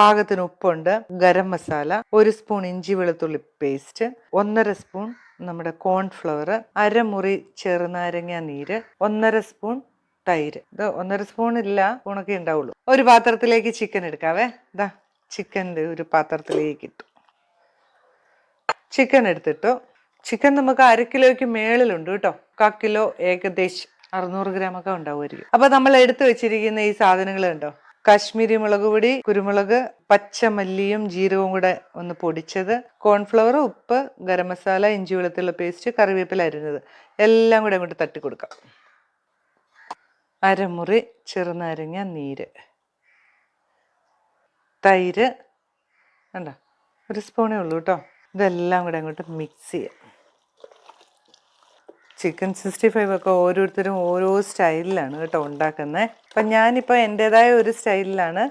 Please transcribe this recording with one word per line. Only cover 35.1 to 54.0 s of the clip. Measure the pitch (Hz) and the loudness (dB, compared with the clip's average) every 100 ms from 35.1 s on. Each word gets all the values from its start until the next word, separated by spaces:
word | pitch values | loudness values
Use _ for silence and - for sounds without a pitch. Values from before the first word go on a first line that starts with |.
| 185 | -2
വെളുത്തുള്ള | 175 180 180 175 | -4 -4 -4 -4
പേസ്റ്റ്, | 175 175 240 233 | -6 -6 -4 0
കറിവേപ്പില | 202 190 175 190 165 | 2 0 -2 -2 -2
അരിഞ്ഞത്, | 151 151 147 - - _ - 214 | -4 -8 -10 -12 -20 _ 0 4
എല്ലാം | 226 226 220 214 | 6 6 4 2
കൂടെ | 190 | -2
അങ്ങോട്ട് | 175 160 | -2 -6
തട്ടി | 156 151 147 | -6 -6 -10
കൊടുക്കാം. | - - - _ _ _ _ _ _ _ _ _ _ _ _ - - _ _ _ - 190 | -10 -16 -18 _ _ _ _ _ _ _ _ _ _ _ _ -18 -18 _ _ _ -2 0
അരമുറി | 190 190 175 170 220 - _ - | 2 -2 -6 0 0 -2 _ -12
ചെറുനാരങ്ങ | 185 175 175 170 160 156 180 196 160 | -8 -6 -6 -8 -8 -10 -10 -10 -10
നീര്, | 139 139 - _ _ _ _ _ _ _ _ _ _ _ _ _ _ _ _ _ _ _ _ _ _ _ 196 | -10 -10 -14 _ _ _ _ _ _ _ _ _ _ _ _ _ _ _ _ _ _ _ _ _ _ _ 4
തൈര് | 185 180 175 247 - _ _ _ _ _ _ _ _ _ | 4 2 0 0 -2 _ _ _ _ _ _ _ _ _
കണ്ടോ, | 190 156 131 _ _ _ _ - | -16 -14 -16 _ _ _ _ -14
ഒരു | 214 - | -12 -8
സ്പൂണേ | - 226 214 | -2 -2 -2
ഉള്ളൂ | 165 165 | -4 -4
കേട്ടോ. | 165 170 - _ _ 190 | -2 -4 -6 _ _ -2
ഇതെല്ലാം | 196 175 175 180 175 | 0 0 0 0 -2
കൂടെ | 160 | -6
അങ്ങോട്ട് | 156 156 165 160 | -6 -10 -12 -10
മിക്സ് | 151 _ - | -12 _ -12
ചെയ്യാം. | 170 104 _ _ _ _ _ _ _ - _ _ _ _ _ _ _ _ _ _ _ _ _ _ - | -10 -10 _ _ _ _ _ _ _ -20 _ _ _ _ _ _ _ _ _ _ _ _ _ _ -6
ചിക്കൻ | 180 160 190 190 | -6 -4 -6 -6
സിക്സ്റ്റി | 196 - 226 226 | -8 0 0 2
ഫൈവ് | 202 190 | -2 -2
ഒക്കെ | 190 185 | 2 2
ഓരോരുത്തരും | 180 180 190 196 190 190 | 2 2 0 -2 -4 -2